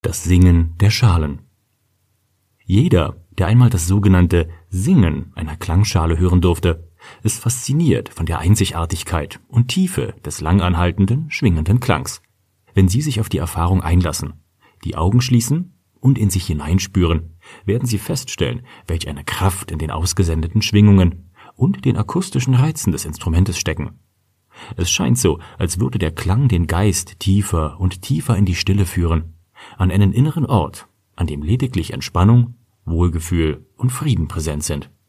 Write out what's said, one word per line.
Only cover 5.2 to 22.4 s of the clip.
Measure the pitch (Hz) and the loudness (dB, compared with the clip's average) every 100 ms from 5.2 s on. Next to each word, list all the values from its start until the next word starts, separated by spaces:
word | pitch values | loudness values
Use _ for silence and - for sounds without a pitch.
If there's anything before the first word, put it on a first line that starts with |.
| - | -8
einer | - 76 78 | -10 -10 -10
Klangschale | - 87 107 90 82 80 | -2 0 2 0 0 0
hören | 90 90 | 2 4
durfte, | 87 80 87 82 82 _ - - | 2 2 0 -2 -10 _ -20 -6
ist | - - | -6 -4
fasziniert | 120 - - 147 160 85 - | -4 -4 -2 0 2 0 -2
von | - | -8
der | 85 85 | -6 -2
Einzigartigkeit | 87 104 98 85 80 87 - 85 73 - _ | 2 2 2 -2 -6 -6 -4 -6 -6 -12 _
und | 120 127 | 0 0
Tiefe | 185 185 160 110 - | 0 -2 -2 -6 -8
des | 76 - | -12 -6
langanhaltenden, | 78 92 87 85 87 85 95 131 160 | 0 2 2 0 -2 0 0 0 -4
schwingenden | - 120 82 78 120 | -2 0 0 2 0
Klangs. | - 76 64 - _ _ _ _ _ | 0 -2 -4 -14 _ _ _ _ _
Wenn | - 92 | 2 2
Sie | 110 | 2
sich | 156 110 | -2 -4
auf | 110 | -2
die | 80 | -4
Erfahrung | 82 - 85 92 | -4 -2 0 0
einlassen, | 78 87 85 78 78 - _ _ _ _ | 2 2 2 -4 -10 -12 _ _ _ _
die | - | -10
Augen | - 85 120 | -4 0 2
schließen | - 120 - 156 180 _ _ _ | 2 0 2 -4 -4 _ _ _
und | 131 139 | 0 2
in | 104 | 0
sich | 92 | 0
hineinspüren, | - 78 73 92 - 95 85 82 82 - - - | -4 -6 0 -2 0 0 2 0 -4 -20 -20 -10
werden | 101 113 | -4 -2
Sie | 123 98 | -2 -4
feststellen, | - 151 - - 69 58 - - - | -4 -8 -8 -6 -6 -6 -14 -20 -8
welch | 85 73 | -6 -6
eine | 71 | -10
Kraft | - - 92 90 - | -10 -2 -2 -2 -10
in | 78 | -8
den | 78 | -6
ausgesendeten | 76 87 - 87 80 82 107 | -4 -4 0 0 0 -2 -2
Schwingungen | - 104 104 98 87 - - _ - | 2 6 8 8 4 0 -18 _ -20
und | - 127 202 | -4 -2 0
den | 131 104 | -2 -2
akustischen | - - 285 131 | -2 -4 -4 -4